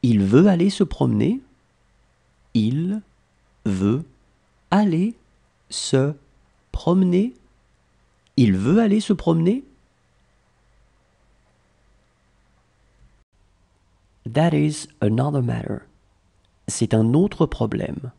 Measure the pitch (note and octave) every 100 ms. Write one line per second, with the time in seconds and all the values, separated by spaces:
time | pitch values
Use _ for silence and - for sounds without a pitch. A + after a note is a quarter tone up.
0 | A#2+ A2 G2 A#2+ G3+ F3 F#3+ - F#3 -
1 | C3+ G#2+ B2 B3+ - _ _ _ _ _
2 | _ _ _ _ _ A2+ G#2+ C3+ F3 G#3+
3 | - _ _ _ _ _ A2 F#2+ G2+ B2+
4 | E3 _ _ _ _ _ _ G3 G#3 E3
5 | G3+ A#3 _ _ _ _ _ - - C3+
6 | C#3 D3+ _ _ _ _ _ - - F#3
7 | F#3 F3 A#3 - _ _ _ _ _ _
8 | _ _ _ - A#2+ F#2+ G#2 G3+ A3 G#3
9 | - F#3+ - E3 E3+ B3 - _ _ _
10 | _ _ _ _ _ _ _ _ _ _
11 | _ _ _ _ _ _ _ _ _ _
12 | _ _ _ _ _ _ _ _ _ _
13 | - _ _ _ _ _ _ _ _ _
14 | _ _ A2+ A#2+ E3 D3+ D3+ D3+ - _
15 | G#2 A2 C#3 D3 A#2+ A#2 - - - _
16 | _ _ _ _ _ _ - - A#2 A2
17 | A2+ C#3 G3+ - D#3+ - - - - -
18 | B2